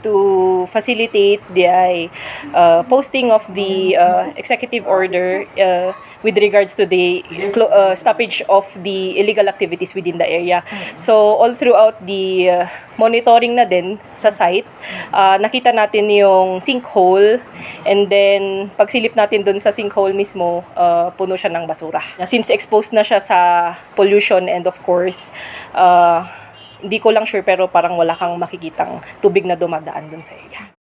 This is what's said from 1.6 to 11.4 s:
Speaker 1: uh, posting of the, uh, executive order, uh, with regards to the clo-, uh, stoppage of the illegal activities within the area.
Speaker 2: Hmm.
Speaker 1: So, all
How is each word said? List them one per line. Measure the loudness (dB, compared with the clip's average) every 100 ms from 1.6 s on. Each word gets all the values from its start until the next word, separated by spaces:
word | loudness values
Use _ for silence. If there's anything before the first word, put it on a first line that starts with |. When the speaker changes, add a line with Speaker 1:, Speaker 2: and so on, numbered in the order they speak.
| 2 4 2 0 -6 -12 -16 -14 -4
Speaker 1:
uh, | 4 4 4 4
posting | 0 0 -2 2
of | 0 0 -8
the, | -4 -2 0 2
uh, | 2 2 -4 -10
executive | -6 -6 -4 -8
order, | -2 -2 0 -2 -2 -4 -6 -2
uh, | 0 0 -2 -8 -18 -4 -2
with | 2
regards | 2 2 0 -2
to |
the | 0 2 0 -2 -6 -8 -4 0
clo-, | 4
uh, | 4 4 2
stoppage | -2 0 -2 -4 2
of | 0 0 -12
the | -8 -6 -4 -2
illegal | 0 2 0
activities | 0 -6 -6 -8 -6
within | -8 -4
the | -2
area. | -2 -2 -2 -4
Speaker 2:
Hmm. | -14 -14 -8
Speaker 1:
So, | 2 4 4
all | 4